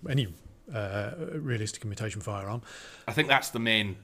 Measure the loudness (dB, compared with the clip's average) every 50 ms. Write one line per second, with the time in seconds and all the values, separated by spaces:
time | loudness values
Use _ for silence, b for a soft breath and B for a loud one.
0 | -6 -2 0 0 0 -2 -4 -12 -18 -20 -20 -20 _ -10 -6 -6 -4 -4 -4 -4
1 | -4 -4 -6 -8 -8 -8 -8 -6 -4 -2 -2 -2 -2 -4 -6 -6 -8 -8 -6 -6
2 | -6 -6 -6 -6 -6 -6 -6 -6 -6 -6 -8 -8 B B B B B B B B
3 | B -2 0 4 8 8 8 8 6 2 -2 0 2 4 4 4 4 0 -4 -8